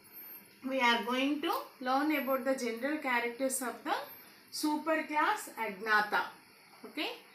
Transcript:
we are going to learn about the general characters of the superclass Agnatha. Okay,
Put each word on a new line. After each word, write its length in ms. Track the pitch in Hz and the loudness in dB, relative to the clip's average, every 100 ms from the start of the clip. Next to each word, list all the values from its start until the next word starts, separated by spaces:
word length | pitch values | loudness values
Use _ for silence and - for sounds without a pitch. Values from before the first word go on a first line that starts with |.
| - - - - - - 262 | -20 -20 -18 -20 -20 -10 -4
we 140 | 269 | 2
are 240 | 240 233 | 4 4
going 380 | 214 254 277 302 | 2 2 2 0
to 100 | 339 508 - - | 0 -2 -4 -6
learn 280 | 254 269 302 294 | 0 2 4 2
about 300 | 254 262 254 | 2 0 2
the 80 | |
general 420 | 262 240 226 269 302 | 0 0 -2 -2 -2
characters 600 | 262 240 240 233 269 - | 0 0 0 0 0 0
of 140 | 247 220 | -4 -6
the 120 | 302 466 571 - - - - | -2 -2 -4 -14 -20 -20 -12
superclass 1000 | - 302 302 320 311 - 302 330 427 - - | -2 0 0 2 0 2 2 2 2 -4 -6
Agnatha. 580 | 220 185 220 214 208 190 - - - - - - 220 | -6 -4 2 2 4 0 -2 -8 -20 -20 -20 -18 -12
Okay, 240 | 294 381 494 - | -6 -6 -6 -16